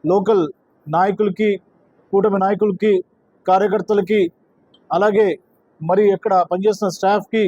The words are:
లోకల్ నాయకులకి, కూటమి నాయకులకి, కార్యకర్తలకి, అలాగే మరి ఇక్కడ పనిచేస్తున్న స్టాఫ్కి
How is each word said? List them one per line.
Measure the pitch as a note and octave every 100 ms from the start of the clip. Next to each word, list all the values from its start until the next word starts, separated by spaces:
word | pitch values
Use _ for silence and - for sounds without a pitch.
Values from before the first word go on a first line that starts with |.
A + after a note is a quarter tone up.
లోకల్ | D#3 G3 F#3+ G#3 C3+ - _ _ D3
నాయకులకి, | E3 F#3+ G3 G#3 F#3 G#3+ F#3+ _ _ _ _ _
కూటమి | G3 G#3 G3
నాయకులకి, | F#3+ G3+ G#3+ F3+ G#3+ F#3+ - _ _ _ -
కార్యకర్తలకి, | F#3+ G3+ G3+ F#3+ G3+ F#3 G#3+ F3 _ _ _ _ _ _
అలాగే | E3 G#3 G3+ G3+ D#3 _ _ _ _
మరి | D#3+ F#3 G#3 F#3+
ఇక్కడ | A3 F#3+ E3+
పనిచేస్తున్న | F3+ G#3 G3+ G3+ -
స్టాఫ్కి | F#3+ G#3 G#3 A3